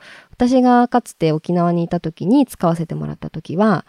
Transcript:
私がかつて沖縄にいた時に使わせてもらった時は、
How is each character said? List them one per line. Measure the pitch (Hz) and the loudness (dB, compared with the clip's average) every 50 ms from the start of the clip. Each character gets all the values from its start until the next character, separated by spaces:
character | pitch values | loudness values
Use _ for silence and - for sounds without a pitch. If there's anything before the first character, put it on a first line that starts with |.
| - - - - - _ | -14 -20 -20 -20 -20 _
私 | - - 247 247 262 254 | -4 -2 0 2 4 4
が | 247 247 247 240 247 | 4 4 4 4 4
か | 240 - 240 | 2 0 -2
つ | - - - | -2 -4 -6
て | - 160 160 | -2 -2 0
沖 | 151 156 - - 175 | 0 -2 -2 -2 0
縄 | 175 170 175 | 0 0 0
に | 170 170 170 | 0 -2 -2
い | 170 | -2
た | 175 175 | -4 -6
時 | - 160 - - 175 | -6 -8 -10 -6 -2
に | 175 247 294 262 | 0 2 2 2
使 | - - - - | 0 -2 -2 -2
わ | 170 170 | 0 0
せ | 165 160 | -2 -4
て | - 151 | -6 -8
も | 151 151 | -8 -8
ら | 147 151 | -8 -10
っ | |
た | - - 156 | -10 -12 -12
時 | - 160 - - 151 | -12 -12 -12 -6 -2
は、 | 170 214 220 185 147 - | 0 0 2 0 0 -4